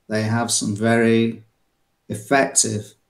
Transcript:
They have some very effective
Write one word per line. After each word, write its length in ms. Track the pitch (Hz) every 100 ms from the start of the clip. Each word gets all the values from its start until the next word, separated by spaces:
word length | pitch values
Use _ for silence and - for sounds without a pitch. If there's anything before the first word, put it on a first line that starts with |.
| -
They 140 | 110
have 280 | 110 117 120
some 240 | - 113
very 680 | 104 113 117 113 113 113 113 - _ _ _ _ _ -
effective 840 | 110 - 139 135 - - 107 - _ _